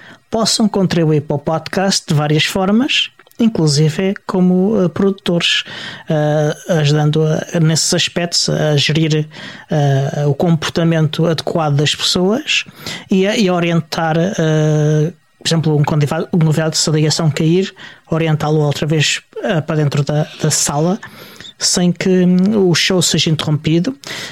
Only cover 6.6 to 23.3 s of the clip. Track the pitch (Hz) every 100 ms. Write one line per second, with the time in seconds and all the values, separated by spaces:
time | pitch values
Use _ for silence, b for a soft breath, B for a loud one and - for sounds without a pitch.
6.6 | - 170 147 151 151 151 156 156 - 175
7.6 | 156 160 - 175 - - 175 - - 151
8.6 | 156 147 127 147 160 156 151 B B B
9.6 | B 160 143 139 139 - 147 139 180 165
10.6 | - - 170 165 151 - 165 156 - 175
11.6 | 156 143 147 - - 185 185 233 311 -
12.6 | - B B B B 190 190 233 190 180
13.6 | 170 165 - - 165 160 175 214 160 156
14.6 | 151 151 151 151 151 - _ _ - 165
15.6 | 156 151 147 160 147 160 185 180 160 151
16.6 | 160 156 - 156 156 - 160 143 160 175
17.6 | 190 B B B - 165 160 151 151 156
18.6 | 147 139 156 160 147 - - 453 339 175
19.6 | - 156 147 143 143 151 156 - 156 147
20.6 | - 147 165 202 B B B B B -
21.6 | - - 180 175 190 185 180 180 190 220
22.6 | 185 160 - 185 165 170 170